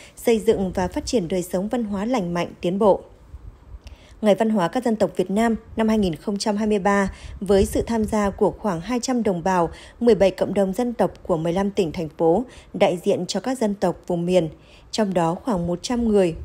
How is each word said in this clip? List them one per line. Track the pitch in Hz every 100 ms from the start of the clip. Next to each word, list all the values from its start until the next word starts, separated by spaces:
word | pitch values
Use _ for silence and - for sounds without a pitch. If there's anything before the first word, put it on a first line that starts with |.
| - -
xây | - 226
dựng | 202 202 185
và | 185 180
phát | 294 -
triển | 247 165
đời | 185
sống | 170 180 208
văn | 254
hóa | 214 196
lành | 220 262 175
mạnh, | 175 170 -
tiến | 175 196
bộ. | 214 175 - - - - - - - - - - - -
Ngày | 214
Văn | 190 220
hóa | 214 170
các | 254
dân | 240 214
tộc | 185 -
Việt | 180
Nam | 196 233 220 - -
năm | 220
hai | 220
nghìn | 190
không | 147 - 202
trăm | 226 208
hai | 214
mươi | 208
ba, | 190 202 190 - - -
với | 202 196 214
sự | 277
tham | - 233
gia | 214 214 202
của | 190 196
khoảng | - 214 165
hai | 185 247
trăm | 233 247
đồng | 214 175
bào, | 175 185 165 - - -
mười | 240
bảy | 196 190
cộng | - -
đồng | 196 190
dân | 190 247
tộc | 226 180 -
của | - 165
mười | 165
lăm | 180 202
tỉnh, | 202 170
thành | 175 160
phố, | - 165 180 254 - -
đại | 185 196 175
diện | 196 170 180
cho | 190
các | 247 262
dân | 220
tộc | 202 185 170 -
vùng | 175 170
miền, | 180 160 - - - -
trong | - 208
đó, | 180 165
khoảng | 175 - 190 170
một | 175
trăm | - 240 233
người | 208 180 160